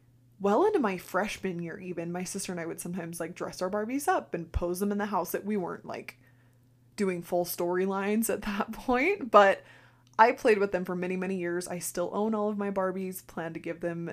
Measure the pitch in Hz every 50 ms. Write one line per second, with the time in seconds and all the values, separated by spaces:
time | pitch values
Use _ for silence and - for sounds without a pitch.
0 | _ _ _ _ _ _ _ - 190 196 208 262 370 427 427 359 240 202 185 175
1 | - - - 180 208 208 - - - 190 175 170 170 165 160 - 185 180 170 170
2 | 170 170 170 180 185 - - 196 - - 180 170 165 165 160 170 - 175 175 190
3 | 165 165 170 - 165 165 185 - 185 180 175 - 185 185 202 208 214 226 254 285
4 | 285 370 381 311 - - - 170 165 160 - - 180 175 180 180 202 202 208 202
5 | 202 202 208 180 170 170 - - 202 202 214 202 175 165 170 - - - - 113
6 | - - - _ - - _ _ _ _ _ _ _ _ _ _ _ _ _ -
7 | 202 190 180 175 170 - 185 175 175 175 - - 180 175 180 180 190 196 190 196
8 | 196 202 214 226 226 - - - 208 208 202 202 - - 214 208 - - 247 247
9 | 277 359 403 403 277 226 - 208 202 196 - - - - - - - - _ _
10 | _ _ _ - 220 240 247 - - 247 214 202 202 196 202 180 185 190 180 180
11 | 180 180 185 185 185 185 190 185 175 175 170 175 175 - 180 175 - - - 185
12 | 175 180 - 196 208 220 226 214 208 214 214 202 202 202 196 196 190 185 180 190
13 | 190 185 185 - - - - 185 160 165 165 165 - 165 170 170 175 170 170 170
14 | 170 165